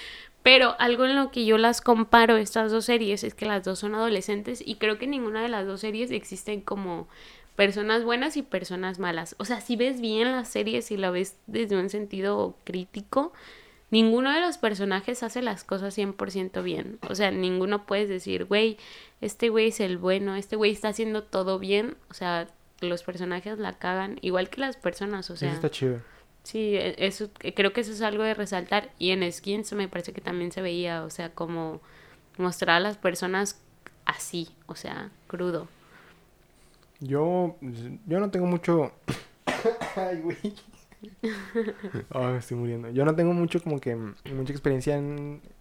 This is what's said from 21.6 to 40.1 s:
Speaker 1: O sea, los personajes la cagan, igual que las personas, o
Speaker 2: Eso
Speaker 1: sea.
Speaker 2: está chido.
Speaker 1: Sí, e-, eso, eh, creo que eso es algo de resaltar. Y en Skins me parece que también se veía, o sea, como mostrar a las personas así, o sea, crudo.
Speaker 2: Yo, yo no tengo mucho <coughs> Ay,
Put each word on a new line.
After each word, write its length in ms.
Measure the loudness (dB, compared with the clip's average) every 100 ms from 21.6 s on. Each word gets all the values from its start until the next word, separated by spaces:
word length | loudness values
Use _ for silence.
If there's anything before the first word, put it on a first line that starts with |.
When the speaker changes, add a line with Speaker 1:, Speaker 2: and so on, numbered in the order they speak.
| 2 2 2 -6 -16
Speaker 1:
O 40 |
sea, 320 | -6 -2 -2 -4 -12 _ -8
los 220 | -4 -4
personajes 560 | -6 -6 -4 -4 -6 -6
la 200 | -6 -6
cagan, 400 | -4 -4 -4 -6
igual 280 | -2 0 -2
que 100 | -4
las 160 | -6 -4
personas, 520 | -6 -4 -4 -6 -8
o 40 |
Speaker 2:
Eso 60 | -4
Speaker 1:
sea. 120 | -4
Speaker 2:
está 160 | 0 -2
chido. 300 | 0 -2 -2 -8 -20 _ _
Speaker 1:
Sí, 340 | -10 -2 0 0
e-, 180 | 0 0 -2
eso, 240 | -2 -10 -8
eh, 140 | -8
creo 180 | 2 2
que 80 | 2
eso 120 | -4
es 100 | -2
algo 200 | -2 0
de 120 | 0
resaltar. 560 | 0 -2 -4 0 0 0 -2
Y 120 | 0
en 200 | 2 0
Skins 400 | -4 -4 -4 -4
me 160 | -4 -4
parece 240 | -4 -8
que 80 | -8
también 320 | -6 -4 -4
se 80 | -4
veía, 400 | -4 -2 -4 -4
o 60 | -8
sea, 220 | -10 -10
como 460 | -8 -6 -4 -6 -8 -16 -20 -20 -20 _ -4
mostrar 400 | -4 0 4 4
a 40 |
las 180 | 4 0
personas 640 | 0 0 0 0 -2 -6 _ _ -20 _
así, 460 | -4 -4 -4 -6 -6 -12 -16
o 80 |
sea, 360 | -12 -10 -10 -10 -16 -12
crudo. 420 | -4 -2 -2 -6 -18 -20 -20 -20 -20 _ _ _ _ _ _ _ -14
Speaker 2:
Yo, 560 | -4 0 2 2 0 -2 -12 -10 -12 -12 -2
yo 140 | 0
no 100 | 0
tengo 160 | 0 0
mucho 460 | 0 4 4 2 -4 -8 -8 -8 _ -6
<coughs> 500 | 0 0 0 -4 -4
Ay, 240 | -4